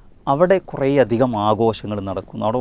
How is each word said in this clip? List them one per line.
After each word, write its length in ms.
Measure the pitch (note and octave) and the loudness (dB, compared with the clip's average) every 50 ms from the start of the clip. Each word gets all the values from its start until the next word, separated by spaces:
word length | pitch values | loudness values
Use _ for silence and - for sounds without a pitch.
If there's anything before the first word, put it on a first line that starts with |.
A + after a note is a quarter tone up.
| - - - - - | -20 -20 -20 -8 -4
അവിടെ 300 | D3 C#3 D3 F3+ F3 F#3+ F3+ - - | -2 2 2 4 4 2 2 -2 -6
കുറേയധികം 640 | - D3 C#3 C3+ C#3+ C#3+ A#2+ G2+ A#2 A2+ C3 B2+ A2+ G#2 G#2 | -6 -2 -2 2 2 2 2 2 2 2 2 0 0 0 0
ആഘോഷങ്ങൾ 520 | G#2+ A2 G2 A2+ A2+ G#2 - - G#2 G#2+ G2+ | 0 2 2 2 0 0 -2 -6 -8 -8 -6
നടക്കുന്നു, 460 | G2 G2 F#2 F#2+ F#2 - - A2 G#2 | -6 -6 -6 -8 -10 -10 -8 -6 -4
അവിടെ 140 | A2 A#2 B2+ | -2 -2 0